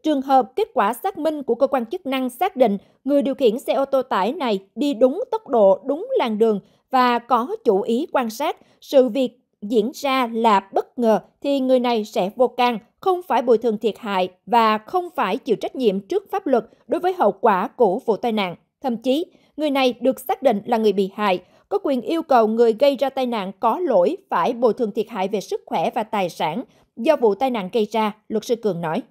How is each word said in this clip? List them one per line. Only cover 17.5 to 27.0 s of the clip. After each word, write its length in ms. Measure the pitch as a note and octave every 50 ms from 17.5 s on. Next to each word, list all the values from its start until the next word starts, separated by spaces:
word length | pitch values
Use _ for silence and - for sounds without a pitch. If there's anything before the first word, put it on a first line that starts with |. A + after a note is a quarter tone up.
| G3+ F3+ G3+ -
của 300 | _ - B3 F#3+ F3 B3 -
vụ 100 | - G#3
tai 160 | - - A#3+
nạn. 240 | A3 G#3+ G3 F3+ E3 _ _ _ _ _
Thậm 140 | - C4+ A#3
chí, 280 | A3 - C4 C4 D#4 F4+ _ _ _ _ _ _
người 140 | - D4+ D4+
này 240 | C4+ C4+ C4 B3+ A#3 -
được 200 | A#3+ C4 B3+ -
xác 220 | - - F#4+ -
định 180 | C4 C4 A3+ G3+ -
là 100 | - A#3+
người 160 | A3 A3 G#3+
bị 180 | F#3+ G3+ G3 F#3 -
hại, 240 | - G#3 G3+ F#3 F3 - _ _ _ _ _
có 100 | G4 G4+
quyền 180 | - D#4+ C4+ B3
yêu 220 | - - D#4+ E4
cầu 260 | D#4+ - C4+ A#3 A3 G#3+
người 260 | A3 A3+ A#3+ A#3 A3+ G#3+
gây 180 | C#4+ C#4+ C#4+
ra 140 | A3+ C#4 C4+
tai 160 | - C4+ C4
nạn 260 | A#3+ A#3 A3 F#3+ F#3+ F#3+ _
có 180 | - A3+ A#3 E4
lỗi 380 | F#4 D4+ A#3 A#3 C4 - E4 - _ _
phải 220 | C4+ F#3 E3+ G3
bồi 220 | B3+ A#3 B3 A3+ G3+
thường 160 | - B3 G3+
thiệt 160 | - A#3 G#3 -
hại 200 | - G3 F#3 G3
về 120 | A3 G3+
sức 220 | - - G4 - _
khỏe 240 | - C4+ F3+ D#3+ - -
và 80 | B3
tài 260 | G#3+ - - G#3 F#3+ E3
sản 360 | - - F#3+ D#3 D#3 A3+ D#4 _ _ _ _ _ _
do 200 | -